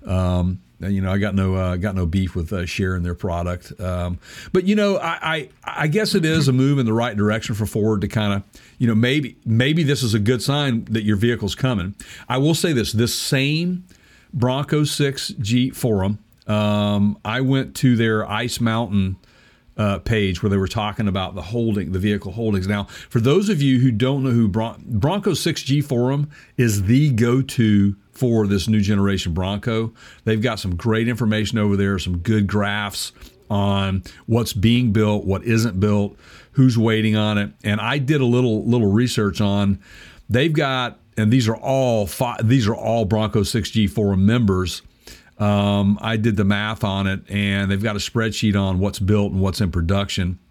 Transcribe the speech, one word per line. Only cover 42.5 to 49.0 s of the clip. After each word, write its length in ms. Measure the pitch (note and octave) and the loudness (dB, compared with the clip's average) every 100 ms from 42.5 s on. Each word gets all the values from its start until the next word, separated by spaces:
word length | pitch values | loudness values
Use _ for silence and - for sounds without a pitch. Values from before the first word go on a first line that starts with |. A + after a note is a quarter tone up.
| C3 D#3 | 4 2
are 80 | |
all 300 | - A2 A#2 | -2 -2 0
Bronco 380 | G2+ G#2+ G#2+ A2 | 2 0 2 0
six 260 | G2 A#2 G2 | 0 -2 -2
G 160 | A2+ G2+ | 0 0
forum 380 | A2+ G2+ F#2+ G2 | 0 0 4 4
members. 540 | A#2+ G#2+ F#2 F#2 - - _ - - _ - | 4 2 0 -2 -8 -16 _ -20 -20 _ -4
Um, 600 | G#2 G#2 G2+ G2+ G2+ G2+ | 0 2 2 2 2 0
I 140 | A2+ A2+ | -2 0
did 200 | A2+ G2+ | 0 2
the 80 | |
math 380 | G2 G2+ G#2+ A2 | 2 0 -2 -4
on 240 | G#2 F#2+ G2 | -4 -2 -2
it, 140 | F#2+ - | -4 -4
and 400 | G2+ G2+ G2 G2 | -2 0 0 -2
they've 100 | G2 | -2
got 140 | A2 | -2
a 60 | G#2 | -4
spreadsheet 600 | - A#2 A2+ G#2 A2 G2+ | -4 -2 -2 0 0 2
on 200 | G2 F#2 | 2 0
what's 180 | G2 | -2
built 320 | - | -2